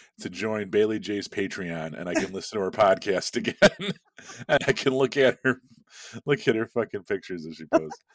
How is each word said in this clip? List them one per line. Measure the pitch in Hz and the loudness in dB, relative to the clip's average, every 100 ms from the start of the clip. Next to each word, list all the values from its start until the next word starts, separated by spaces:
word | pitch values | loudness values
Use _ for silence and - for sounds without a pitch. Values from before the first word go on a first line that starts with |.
| - - | -20 -12
to | 101 | -12
join | 90 110 107 98 | -6 -4 -2 0
Bailey | 104 107 107 | 4 4 2
J's | 95 101 - | -4 -4 -4
Patreon, | - 98 - 87 82 80 73 | -4 -4 -4 -6 -6 -6 -8
and | 87 | -4
I | |
can | - - | -2 -2
listen | 95 - 107 | -6 -6 -4
to | |
her | 92 | -2
<laughs> | |
podcast | - 101 95 101 90 - 120 | 4 4 4 2 -2 -2 -4
again, | 113 - - - 196 - _ _ | -4 4 4 4 -6 -8 _ _
<laughs> | - - - | -20 -12 0
and | 147 - | 2 2
I | |
can | - 143 | 0 2
look | 131 131 143 | 2 2 4
at | 131 - | 4 4
her, | 135 127 _ _ _ - - 113 - | 0 0 _ _ _ -20 -16 -8 -2
look | 139 - | 0 2
at | 110 | 0
her | 113 | 0
fucking | 120 107 104 | -2 -4 -4
pictures | - 98 - 90 | -6 -6 -4 -10
that | 80 | -10
she | 78 80 | -12 0
posts. | - 78 - _ | 0 0 -10 _